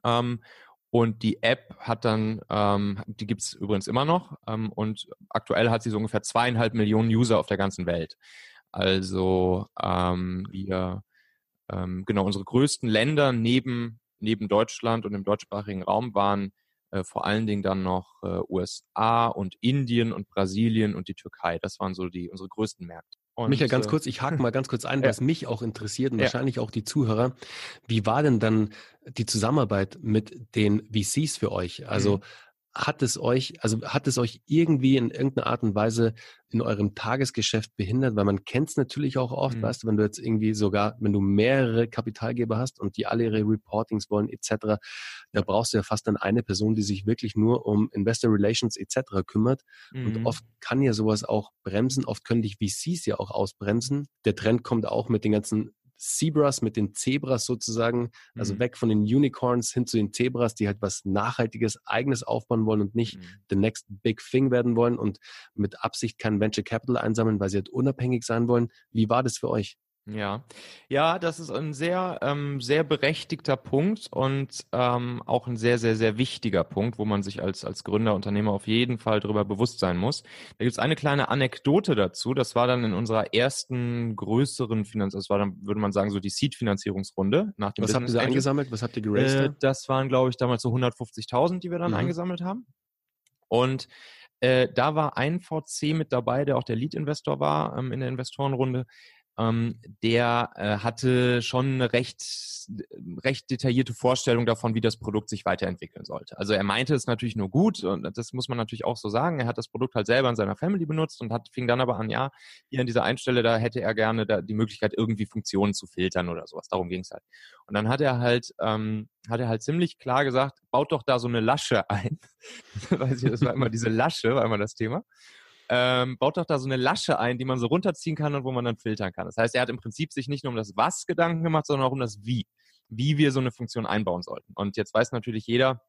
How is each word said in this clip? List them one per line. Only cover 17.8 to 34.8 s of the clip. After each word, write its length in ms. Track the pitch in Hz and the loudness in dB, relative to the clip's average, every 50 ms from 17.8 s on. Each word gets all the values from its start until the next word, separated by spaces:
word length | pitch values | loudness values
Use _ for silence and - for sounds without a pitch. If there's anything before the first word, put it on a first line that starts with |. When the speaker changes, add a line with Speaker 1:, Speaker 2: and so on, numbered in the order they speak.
| 92 | 0
Speaker 1:
noch, 400 | 92 92 92 92 _ _ _ - | 0 -2 -2 -4 _ _ _ -6
äh, 160 | 95 90 90 - | -4 -4 -4 -4
U 120 | - 92 95 | -2 -2 -2
S 260 | 90 - - - _ _ _ | -2 -4 -8 -16 _ _ _
A 340 | - 110 113 117 117 117 | 0 2 2 4 4 2
und 280 | 113 - - 101 92 - _ | 2 0 -4 -6 -8 -8 _
Indien 500 | - 120 135 143 135 117 120 117 117 113 - | 0 2 2 2 0 2 2 2 2 2 -2
und 140 | 92 101 _ | -6 -8 _
Brasilien 680 | _ 98 98 92 92 104 113 113 110 110 107 104 - | _ 0 0 0 2 2 2 4 4 2 2 2 0
und 120 | - 92 | -4 -8
die 80 | - 98 | -10 -12
Türkei. 440 | - - 90 - - - 85 85 82 | -14 -14 -18 -12 -6 -4 -4 -4 -4
Das 180 | - 92 - _ | -6 -8 -6 _
waren 140 | 98 95 92 | -6 -6 -4
so 160 | 90 92 90 | -6 -8 -8
die, 200 | 87 90 87 87 | -6 -8 -10 -10
unsere 180 | 92 92 95 92 | -10 -12 -14 -12
größten 360 | - 104 107 104 - _ 90 | -4 -4 -4 -4 -4 _ -16
Märkte. 300 | 85 85 82 _ _ - _ _ _ _ | -16 -16 -18 _ _ -20 _ _ _ _
Und, 140 | - 117 123 | -4 0 0
Speaker 2:
Michael, 180 | 139 131 156 | 2 2 2
ganz 200 | 117 127 123 107 | 2 2 2 2
Speaker 1:
äh, 0 | |
Speaker 2:
kurz, 180 | 104 - 156 - | 2 0 0 -2
ich 160 | 135 113 - | -4 -6 -4
hake 200 | 131 143 170 135 | -4 -2 0 0
mal 100 | 127 120 | 0 2
ganz 180 | 110 135 131 - | 0 0 -2 -2
kurz 160 | 127 113 - | -4 -4 -4
ein, 180 | - 131 139 135 | -2 -2 2 2
Speaker 1:
<laughs> 0 | |
ja. 60 | 131 | 2
Speaker 2:
was 100 | - - | 2 2
mich 280 | 127 143 165 - - | 0 0 0 0 -2
auch 140 | - 117 107 | -6 -6 -4
interessiert 520 | 123 113 107 - 110 104 - - 127 135 123 | -4 -6 -6 -6 -10 -8 -4 -2 -2 0 2
und 60 | 113 | 2
Speaker 1:
Ja. 60 | 131 | 2
Speaker 2:
wahrscheinlich 340 | 127 - 123 131 135 120 123 | 2 2 0 -2 -2 -2 -2
auch 120 | 117 107 | -6 -4
die 120 | - 113 107 | -4 -6 -6
Zuhörer. 500 | - - 151 131 110 110 107 123 131 131 - - - - - - - - - _ | -2 0 2 2 4 4 4 2 2 0 -6 -18 -16 -14 -14 -14 -14 -16 -18 _
Wie 180 | - 113 110 98 | -2 0 0 2
war 180 | 107 113 139 151 | 2 2 4 4
denn 160 | 147 123 107 | 4 4 4
dann 300 | 113 110 110 110 107 104 - - - - _ _ _ | 4 4 4 4 2 0 -4 -16 -20 -20 _ _ _
die 200 | - 131 - 110 | -12 -4 -4 -2
Zusammenarbeit 720 | - - 110 104 113 143 156 123 101 104 98 98 - - - | -2 0 0 2 2 4 2 2 2 2 0 0 -2 -6 -8
mit 540 | 139 113 107 110 107 - - - 113 _ - | -2 2 2 2 0 -2 -16 -18 -18 _ 0
den 320 | 110 107 104 101 104 - - - | 2 4 4 4 2 0 -2 -2
V 60 | 110 | -2
Cs 360 | 98 - - 143 160 147 - | -2 0 0 0 0 -2 -2
für 140 | - - - | -2 -4 -2
euch? 360 | 92 92 90 87 - - - - | -2 -2 -4 -6 -8 -12 -6 -2
Also 300 | - 104 98 101 101 98 | 0 2 4 4 2 2
Speaker 1:
Mhm. 40 | - - - - - _ _ _ _ _ _ | -2 -10 -20 -20 -20 _ _ _ _ _ _
Speaker 2:
hat 280 | - - - 147 - 139 | -2 -2 -2 0 0 -2
es 160 | 113 - - | -2 -2 -2
euch, 420 | - 117 123 131 127 - - - | 0 2 2 2 0 -4 -8 -4
also 220 | - 107 110 110 - | -2 -2 -2 -2 -4
hat 240 | - - 135 - | -2 -4 0 0
es 100 | 139 123 | 0 0
euch 240 | 127 120 113 - - _ | 0 0 -2 -4 -12 _
irgendwie 500 | - 143 160 170 165 156 131 | 0 2 4 4 4 4 4